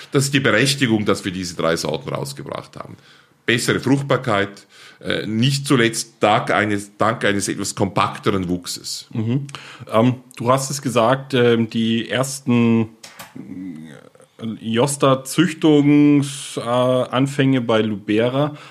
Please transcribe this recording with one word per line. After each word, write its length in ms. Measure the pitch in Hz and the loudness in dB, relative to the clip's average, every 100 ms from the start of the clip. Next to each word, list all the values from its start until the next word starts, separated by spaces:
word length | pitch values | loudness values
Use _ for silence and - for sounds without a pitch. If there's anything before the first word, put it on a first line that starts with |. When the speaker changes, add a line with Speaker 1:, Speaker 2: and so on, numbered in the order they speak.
| - | -4
Speaker 1:
das 140 | 147 | -2
ist 100 | 139 | 0
die 60 | 139 | 0
Berechtigung, 640 | 127 104 135 139 127 110 | 2 2 2 0 0 2
dass 200 | 104 95 | 0 -2
wir 60 | 101 | -4
diese 240 | 92 87 | -6 -8
drei 220 | 82 80 82 | -2 -2 0
Sorten 320 | 78 78 78 | -2 -6 -6
rausgebracht 680 | 71 69 - 71 - - - | -8 -8 -10 -12 -12 -12 -16
haben. 200 | - - - - _ _ - | -16 -20 -20 -20 _ _ 0
Bessere 320 | 117 - 98 | 0 2 0
Fruchtbarkeit, 880 | 123 139 139 131 123 101 98 - - - - - | 2 0 2 -2 0 0 -2 -8 -20 -20 -20 -10
äh, 300 | - 92 92 | -4 -4 -2
nicht 360 | 110 131 139 | 0 0 0
zuletzt 500 | - 135 113 - - _ | 2 2 2 0 -10 _
dank 320 | 107 113 135 | 2 2 2
eines, 460 | 107 104 101 - - | 0 0 -2 -6 -2
dank 260 | 107 123 | -2 0
eines 220 | 110 101 95 | 0 0 -2
etwas 300 | 78 98 - | -4 -6 -2
kompakteren 720 | 101 95 98 - - 98 87 | -2 0 -2 -2 -2 -2 -2
Wuchses. 580 | 90 - - - - - | -4 -6 -12 -12 -14 -10
Speaker 2:
Mhm. 340 | 120 110 135 139 - - - - | -6 -2 -4 -6 -14 -18 -18 -2
Ähm, 220 | 110 123 123 - - | 2 2 0 -6 -4
du 140 | 120 | 0
hast 200 | 135 - | 0 -2
es 120 | - | -6
gesagt, 520 | 135 113 113 139 - | -2 2 2 2 0
ähm, 360 | 127 120 117 110 | 2 4 4 0
die 400 | 117 113 117 110 | -2 0 -2 -2
ersten, 800 | 120 139 - 131 120 117 113 110 - - - - - | -4 -4 -4 0 2 4 2 0 -8 -20 -20 -20 -18
äh, 1080 | - 90 92 78 78 73 50 - _ - 113 104 | -16 -14 -12 -14 -18 -20 -20 -20 _ -12 -10 -8
Josta-Züchtungs-, 2000 | 110 113 139 139 143 131 - - 175 - 160 147 143 147 147 143 139 - - 135 | -2 0 0 2 2 2 0 0 0 2 4 6 6 6 6 4 0 -6 -12 -10
äh, 40 | |
Anfänge 1000 | 117 123 127 127 123 123 139 139 135 131 | -2 0 2 2 0 0 0 2 2 2
bei 200 | 117 110 | 2 2
Lubera 760 | 110 101 104 107 123 135 151 147 - | 2 -2 0 2 2 0 -2 -4 -16